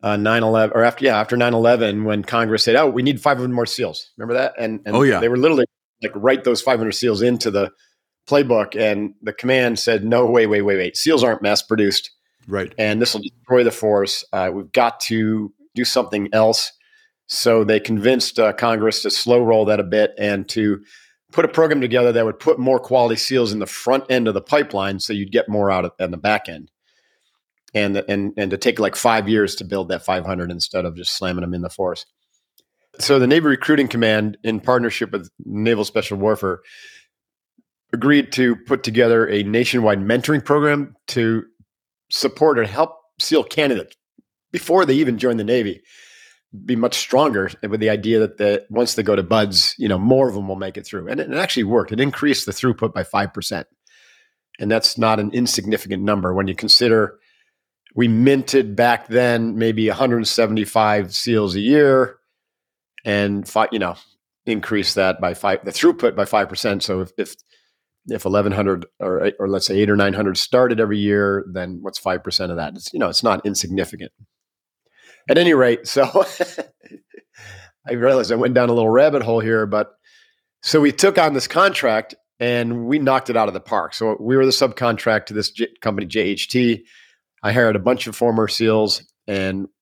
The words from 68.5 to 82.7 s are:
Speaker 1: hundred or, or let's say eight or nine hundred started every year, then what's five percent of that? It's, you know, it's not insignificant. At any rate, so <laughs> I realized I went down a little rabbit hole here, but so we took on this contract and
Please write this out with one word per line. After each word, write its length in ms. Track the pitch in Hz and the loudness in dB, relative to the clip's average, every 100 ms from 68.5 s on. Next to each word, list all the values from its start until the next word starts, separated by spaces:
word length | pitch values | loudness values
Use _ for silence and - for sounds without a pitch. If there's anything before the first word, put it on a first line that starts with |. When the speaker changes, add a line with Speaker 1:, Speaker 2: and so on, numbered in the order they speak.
Speaker 1:
hundred 340 | 98 101 92 87 _ | 0 0 -2 -6 _
or, 320 | 95 92 101 - | -4 -2 -2 -2
or 80 | 98 | -4
let's 180 | 98 - | -2 -2
say 140 | 98 | 0
eight 100 | 104 | 2
or 60 | 104 | 4
nine 160 | 101 | 2
hundred 260 | 95 104 90 | 0 -2 -2
started 400 | - 123 127 113 | 0 2 2 2
every 200 | 110 104 | 0 0
year, 460 | 104 101 101 98 98 | 0 2 2 -2 -4
then 280 | 92 90 90 | -10 -10 -10
what's 160 | 98 - | -12 -8
five 240 | 98 90 | -4 -4
percent 300 | - - 92 | -4 -6 -4
of 60 | 85 | -6
that? 180 | 78 85 | -8 -10
It's, 160 | - | -12
you 80 | 170 | -6
know, 80 | 104 | -2
it's 160 | - | 0
not 200 | 120 95 | 0 0
insignificant. 680 | 104 98 90 95 - - - _ _ _ _ _ _ _ _ _ _ _ - | -2 -6 -4 -4 -4 -8 -18 _ _ _ _ _ _ _ _ _ _ _ 0
At 120 | 143 | 4
any 160 | 175 | 6
rate, 340 | 151 123 117 - | 6 4 2 -2
so 160 | - | 0
<laughs> 1800 | 135 - - - - - - _ _ 202 _ - _ _ 101 95 - _ - | 2 2 0 -2 -8 -8 -16 _ _ -20 _ -20 _ _ -20 -20 -20 _ -10
I 40 | |
realized 380 | 120 120 131 110 | 0 2 2 2
I 40 | |
went 180 | 117 123 | 0 2
down 160 | 127 120 | 2 2
a 60 | |
little 160 | 117 110 | 2 4
rabbit 320 | 117 151 147 | 6 4 2
hole 180 | 113 113 | 0 -2
here, 240 | 110 113 | 2 0
but 300 | 107 107 107 _ _ _ _ _ _ _ | 0 -2 -4 _ _ _ _ _ _ _
so 200 | - 156 | 0 4
we 100 | 147 | 4
took 240 | 135 - 190 | 4 2 4
on 160 | 160 | 2
this 160 | 139 - | 0 -2
contract 640 | 165 196 175 127 110 - - _ _ | 2 2 2 0 -2 -4 -16 _ _
and 460 | 120 120 117 | -2 -2 -2